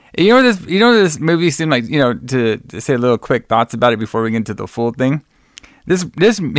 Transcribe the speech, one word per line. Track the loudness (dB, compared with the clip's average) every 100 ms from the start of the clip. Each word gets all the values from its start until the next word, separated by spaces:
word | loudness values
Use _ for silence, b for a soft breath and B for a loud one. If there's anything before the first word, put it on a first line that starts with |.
| b 0
you | 4
know, | 4
this, | 4 0
you | -2 2
know, | 4
this | 4 2 0
movie | 0 0 0
seemed | 0 0
like, | -2 0
you | 0
know, | 0 -2
to, | -4 -2 0 -2
to | -8 -10
say | -4 0
a |
little | 0 0
quick | 0 -4 0
thoughts | 0 0 0
about | 0
it | 0
before | -2 -4
we | -2
get | -2
into | -4 -8
the | -8
full | -4 -4
thing. | -2 -2 -2 -6 b b b b b -4
This, | -2 -4 0
this, | 0 0 -2